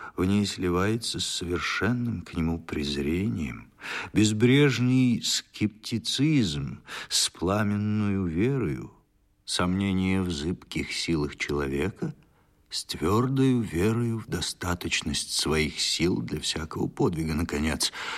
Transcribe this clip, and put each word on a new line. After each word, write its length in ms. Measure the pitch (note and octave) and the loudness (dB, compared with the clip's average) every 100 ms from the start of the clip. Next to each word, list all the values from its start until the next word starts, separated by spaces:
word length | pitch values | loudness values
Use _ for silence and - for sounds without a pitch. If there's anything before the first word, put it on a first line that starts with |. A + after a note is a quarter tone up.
| - - | -10 0
в 80 | |
ней 200 | F#2 G2+ | 2 4
сливается 720 | G2 - F2+ F2 G2 A#2 - E2+ | 2 0 0 2 2 0 -4 -4
с 80 | - | -4
совершенным 960 | - F2 F2 - - G2+ B2 A#2+ G2 | -4 -4 -2 -2 0 0 0 -2 -4
к 120 | - | -6
нему 240 | - E2 E2 | -2 0 0
презрением, 1120 | - D2 C#2+ C#2 C#2+ F2 G#2+ A2 C#2+ A1+ - - - - - | -4 -4 -4 -2 -2 0 0 -2 -4 -8 -14 -16 -10 -10 -2
безбрежный 1120 | - G#2+ G#2+ A#2+ C#3 D3 A#2 B2 C3 B2+ A#2 | 2 4 6 6 6 6 4 4 6 6 4
скептицизм 1600 | - - - - G#2+ - - A2+ - - D3 D3+ G2+ D2 C#2 - - - - | 0 -2 -4 -4 -4 -4 -6 -6 -2 0 4 4 2 0 -6 -8 -12 -14 -4
с 220 | - - | 0 0
пламенную 960 | - E2 G2+ G#2 G#2 G#2+ G#2+ G#2 G2 F2+ | -2 0 2 2 0 0 0 2 0 0
верою, 680 | D#2+ A#2+ C#3 F#2+ C2+ - - _ _ _ _ | 0 0 0 -2 -4 -8 -16 _ _ _ _
сомнение 760 | - - F2+ F#2 G2+ F#2+ F#2+ F#2+ | -6 -2 0 2 2 2 2 2
в 100 | F2+ | 0
зыбких 640 | D#2+ D2+ - - D#2 C#2+ | -2 -4 -6 -6 -6 -6
силах 440 | - - E2 D2 - | -4 -2 -2 -2 -4
человека 800 | - C#2+ C#2 C#2 F2 - D#3+ - _ _ _ _ _ | -4 -2 -2 -2 -2 -2 -6 -8 _ _ _ _ _
с 140 | - | -10
твердою 800 | - - D#2 G#2+ C3 C3+ C3+ B2 | -8 -2 2 2 2 4 4 4
верою 560 | G2+ D#2+ G#2 A2+ A#2+ A2+ | 0 2 2 2 0 -2
в 80 | - | -4
достаточность 1080 | E2 - - F2+ F2 E2 - D#2+ C#2+ - | -4 -4 -4 -4 -4 -2 -4 -2 -4 -4
своих 480 | - D2+ D#2 D#2 - | -2 0 2 0 0
сил 400 | - - E2 - | -2 0 0 0
для 180 | A#2 D2+ | -2 -4
всякого 480 | - D#2 E2 - - | -4 -4 -4 -4 -4
подвига. 460 | - E2 D#2 D#2+ | 0 0 0 -2
Наконец, 600 | D2+ E2 D2 D#2 C#2+ - - - | -2 -2 0 0 0 -4 -6 -8